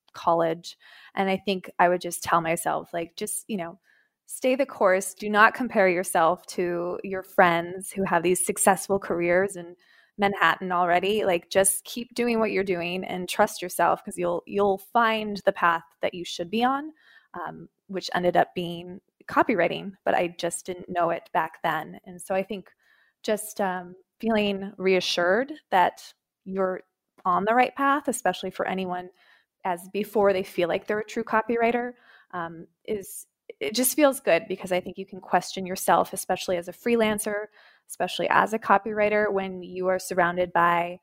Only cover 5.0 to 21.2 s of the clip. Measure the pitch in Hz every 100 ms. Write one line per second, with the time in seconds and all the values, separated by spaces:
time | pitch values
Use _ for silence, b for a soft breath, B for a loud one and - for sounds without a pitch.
5 | 190 - 208 208 214 - 240 226 190 175
6 | 190 180 165 180 - - 175 175 175 -
7 | 196 190 185 - 180 170 175 185 196 -
8 | 185 175 175 180 - 196 - 190 - 196
9 | - 170 175 175 196 185 170 175 b b
10 | b - 202 196 165 - 185 180 175 175
11 | 190 214 196 175 - 190 196 - - 247
12 | 240 - 240 226 214 196 196 175 170 185
13 | - 180 175 - 214 - 185 - 170 -
14 | - 185 175 175 - 196 202 196 - 240
15 | 226 220 214 202 202 - 175 165 - -
16 | - 180 175 - 175 220 247 277 311 -
17 | b b b 175 160 160 165 _ - 190
18 | - 185 180 175 - - 170 170 180 180
19 | _ _ - - 339 202 170 165 180 190
20 | - - 175 175 170 - - 180 - 180
21 | 170 170